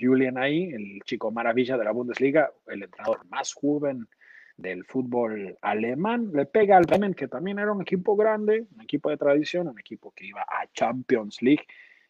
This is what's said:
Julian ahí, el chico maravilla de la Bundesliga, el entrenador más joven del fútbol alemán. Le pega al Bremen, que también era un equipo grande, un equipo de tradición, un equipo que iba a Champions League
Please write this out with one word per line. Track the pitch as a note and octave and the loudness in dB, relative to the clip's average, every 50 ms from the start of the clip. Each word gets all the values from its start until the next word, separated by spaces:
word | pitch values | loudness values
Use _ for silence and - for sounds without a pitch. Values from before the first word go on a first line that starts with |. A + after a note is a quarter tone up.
Julian | A#2+ B2+ C3 C3 C3 B2+ B2+ B2+ | 2 4 4 4 2 0 0 -2
ahí, | C3 C#3 D3 E3 F#3 F3+ | -2 0 0 -2 -2 -4
el | C#3 G#2+ G#2 G2 G2 G2 - | -8 -10 -12 -12 -14 -14 -8
chico | - B2 G#2+ A#2 A2 | -8 -6 -4 -4 -4
maravilla | A2 A#2 A#2 A#2 A#2 B2+ B2+ B2 C3 | -4 -2 -2 0 2 2 2 0 0
de | A#2+ | -2
la | G#2+ G#2+ | 0 -2
Bundesliga, | A2 A#2+ B2 B2 - - C3 C#3 C3+ D#3+ C#3+ - - _ _ - | -2 -2 -4 -4 -2 0 0 4 4 4 2 2 -2 _ _ -12
el | - G2+ G2 | -12 -12 -12
entrenador | F#2 - - A2 - A2+ - - _ | -14 -16 -8 -4 -4 -4 -4 -6 _
más | - C3+ C3+ - | -8 -8 -6 -8
joven | - - - C#3+ D3 D3 D3 C#3+ C3+ B2 A2+ _ _ _ _ - - - - - _ | -8 -4 -2 0 0 0 -2 -4 -4 -6 -10 _ _ _ _ -20 -20 -20 -20 -20 _
del | - - F#2 F#2 F2+ F2+ | -12 -10 -8 -8 -8 -10
fútbol | - - C3+ B2+ B2 B2 A#2+ A#2+ A2 A2 G#2 G2 F#2 F2+ _ | -6 -4 -4 -4 -2 -2 -2 0 -2 -4 -6 -8 -10 -12 _
alemán. | - G#2 G#2 G#2+ A2+ A#2 B2+ C#3+ F#3 A3 A#3+ A#3+ A#3 G#3 | -4 -2 -2 0 -2 -2 -2 -2 -2 -2 -2 -2 -4 -2
Le | D#3 C#3+ C#3 | 0 -2 -2
pega | - - A3 G#3+ G3 G3 | 2 2 2 6 8 8
al | F#3 F3 | 8 8
Bremen, | D#3 D#3 F#3+ G3+ G3 F3 | 6 4 2 2 0 -2
que | - C#3 | -4 -6
también | B2 - B2+ E3 G3 G3+ G3+ | -8 -6 -6 -6 -4 -4 -2
era | G#3 G#3 | -2 -2
un | G#3 G3 | -2 -4
equipo | F3 - F#3+ F3+ F3+ - G#3 | -2 -2 -4 -2 0 2 2
grande, | G3+ G#3+ A3 G#3+ G#3+ G#3+ G#3 G#3+ A3+ A#3 _ | 4 4 2 2 2 2 2 2 0 0 _
un | _ - | _ -20
equipo | - - - C#3+ - D3+ | -8 -6 -6 -2 -2 -2
de | D3+ | -2
tradición, | C#3+ D3 C#3+ C#3+ D3+ D3+ - - F3 F3 | 2 4 4 4 4 2 0 -2 -2 -4
un | D#3 A#2 G#2 | -4 -8 -14
equipo | - - A2+ - - - | -16 -16 -16 -16 -16 -20
que | _ - F#2+ | _ -16 -18
iba | F#2+ - - | -14 -10 -10
a | - - - - - - | -8 -6 -6 -6 -6 -8
Champions | _ - A#2+ A2+ A#2+ B2+ B2 - C3 A2+ G#2+ G#2 - - | _ -2 -2 0 0 -4 0 0 0 0 0 -6 -8 0
League | A#2 C3 D3+ D3+ - - - - - - _ _ _ _ | 4 4 4 4 2 -10 -20 -20 -20 -20 _ _ _ _